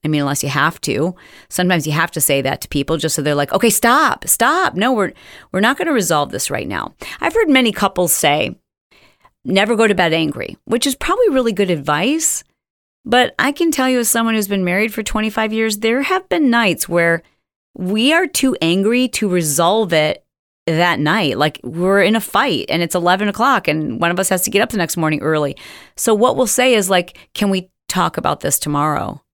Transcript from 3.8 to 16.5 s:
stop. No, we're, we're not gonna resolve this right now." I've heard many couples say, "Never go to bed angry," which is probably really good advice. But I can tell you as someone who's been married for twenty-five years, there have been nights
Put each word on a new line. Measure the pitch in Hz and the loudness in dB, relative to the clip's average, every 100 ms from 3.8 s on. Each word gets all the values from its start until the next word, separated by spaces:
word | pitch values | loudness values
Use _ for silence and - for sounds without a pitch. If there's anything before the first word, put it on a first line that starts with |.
| 233 262 285 - - | 2 2 2 -2 -2
stop. | - 233 330 370 | 0 2 2 0
No, | 175 233 | 0 0
we're, | 240 190 - - - - | 0 -2 -6 -20 -20 -8
we're | 185 | 0
not | 214 285 | 0 0
gonna | 349 | 0
resolve | 262 175 156 143 | 0 0 0 0
this | 101 - | -4 -6
right | - - | -6 -6
now." | 92 50 _ - - | -8 -8 _ -16 -4
I've | 330 | -2
heard | 427 381 | 0 4
many | 262 233 | 4 2
couples | 202 196 - 175 | 0 -2 0 -2
say, | - 151 147 113 - _ _ _ _ _ _ _ _ | 0 0 0 -2 -8 _ _ _ _ _ _ _ _
"Never | 127 190 214 226 | -2 0 2 2
go | 220 | 2
to | |
bed | 196 170 | 2 2
angry," | 160 - - - - | 2 -2 -4 -10 -12
which | - 233 277 | -4 -2 -2
is | |
probably | 262 - 403 466 | -4 -2 2 2
really | 262 233 | 2 0
good | 196 190 | 0 0
advice. | 160 139 151 208 320 302 - - _ _ _ _ _ | 0 0 0 0 0 -2 -4 -10 _ _ _ _ _
But | - 240 247 - | 0 2 2 0
I | 269 | -2
can | 294 339 | 0 0
tell | 285 262 | 0 0
you | 254 | 0
as | 226 | 0
someone | 233 226 | 0 0
who's | 220 196 | -2 -2
been | 196 | -2
married | 180 180 220 | 0 0 -2
for | 208 | -4
twenty-five | 208 214 214 214 220 | -6 -4 -2 -2 -4
years, | 220 220 208 | -2 -2 -2
there | 220 240 | -2 0
have | 277 381 381 | 0 -4 -2
been | 349 | 0
nights | 277 | 2